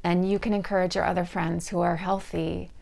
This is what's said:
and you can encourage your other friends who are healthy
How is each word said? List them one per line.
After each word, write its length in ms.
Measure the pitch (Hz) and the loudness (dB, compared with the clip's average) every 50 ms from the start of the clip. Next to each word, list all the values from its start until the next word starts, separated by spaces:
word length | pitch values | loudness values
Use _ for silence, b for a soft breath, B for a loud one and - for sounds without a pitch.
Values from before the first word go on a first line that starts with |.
| - | 2
and 260 | 175 175 180 185 190 | 4 4 4 4 2
you 100 | 202 196 | 0 0
can 140 | - 233 208 | 2 0 0
encourage 420 | 202 185 - 202 185 185 185 - | 0 0 2 2 2 2 2 2
your 100 | 190 180 | 2 2
other 200 | - 180 175 175 | 2 2 0 -2
friends 440 | 175 - 180 165 165 170 170 175 - | -2 -2 -2 -2 0 -2 -2 -4 -2
who 100 | 202 175 | 0 0
are 180 | 175 175 175 | 2 2 0
healthy 720 | 160 190 185 196 190 - - - 170 160 165 165 175 180 175 B B | 0 0 -2 -2 -2 -2 -6 -4 -4 -2 -2 -4 -6 -8 -10 B B